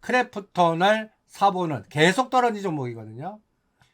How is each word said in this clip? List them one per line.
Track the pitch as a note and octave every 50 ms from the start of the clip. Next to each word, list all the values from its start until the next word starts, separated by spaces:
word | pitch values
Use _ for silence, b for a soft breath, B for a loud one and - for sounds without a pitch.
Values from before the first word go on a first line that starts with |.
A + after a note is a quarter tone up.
크래프톤을 | - - A#3 B3+ A#3+ A#3+ - G#3+ G3 _ - F3+ F3 E3+ E3 E3 F3+ G3+ G#3+ A3 A3 G#3+ _ _ _ _
사보는 | - - G3+ G3+ F#3+ F#3 F3+ D#3+ C#3+ A#2 F#2 -
계속 | - D3 D#3 F3+ F#3+ C4 B3+ B3+
떨어진 | - B3+ A#3+ A#3 G#3+ G#3 G3
종목이거든요. | F#3+ D#3+ D3 B2+ A#2+ A#2 A#2 A2 A2 A2 A#2+ D3 F#3 G#3+ G#3+ _ _ _ _ _ _ _ _ _ _